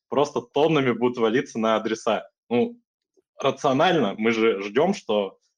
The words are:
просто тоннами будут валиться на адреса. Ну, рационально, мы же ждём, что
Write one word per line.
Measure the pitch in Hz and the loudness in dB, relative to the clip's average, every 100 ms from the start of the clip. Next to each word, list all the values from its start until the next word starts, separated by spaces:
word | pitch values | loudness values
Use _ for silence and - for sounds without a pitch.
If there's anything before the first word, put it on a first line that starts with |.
| _ | _
просто | 123 147 123 | -2 0 -2
тоннами | 117 - 160 156 135 | -4 0 2 2 0
будут | 110 123 123 | 0 0 0
валиться | 113 120 139 120 | 0 0 -2 -2
на | 110 110 | 0 0
адреса. | 107 110 - 101 - _ _ | 0 -4 -2 -4 -4 _ _
Ну, | 120 120 - _ _ _ _ _ - | -2 -2 -4 _ _ _ _ _ -4
рационально, | 139 135 147 131 175 165 107 98 | -4 0 0 2 2 2 0 -2
мы | 113 | -2
же | 113 113 98 | 2 2 0
ждём, | 101 104 170 | -2 0 0
что | 202 - 104 98 - _ | -2 -2 -2 -2 -8 _